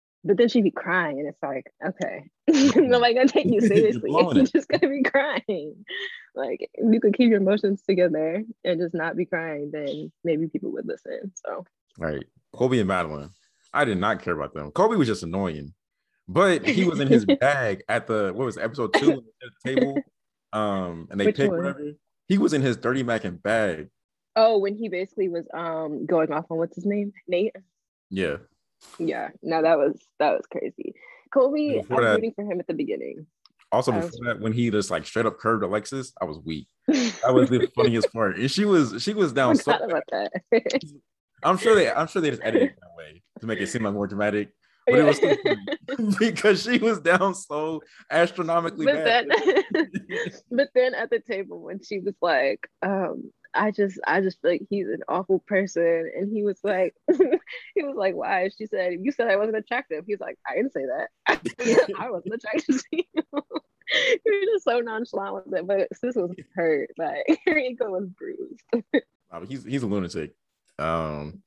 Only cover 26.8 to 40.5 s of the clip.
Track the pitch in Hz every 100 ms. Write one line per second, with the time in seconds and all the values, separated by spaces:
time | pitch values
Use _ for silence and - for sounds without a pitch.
26.8 | 196 208 202 - - 180 214 - _ _
27.8 | _ _ - 95 82 71 - _ _ _
28.8 | - - 165 - - - - 160 160 160
29.8 | 143 - _ - 147 - - - - -
30.8 | - - - - - 277 262 302 294 262
31.8 | - 127 113 104 - - 208 180 175 160
32.8 | - 76 64 - 156 _ _ _ - 117
33.8 | 131 104 170 139 120 104 110 117 117 104
34.8 | 95 82 82 110 113 - 110 110 92 104
35.8 | 104 135 127 - 90 78 80 76 - _
36.8 | - 285 233 - 123 127 131 123 - -
37.8 | 120 113 - 113 101 85 131 190 208 180
38.8 | 123 104 190 214 165 127 123 277 - -
39.8 | - 165 - - - 185 -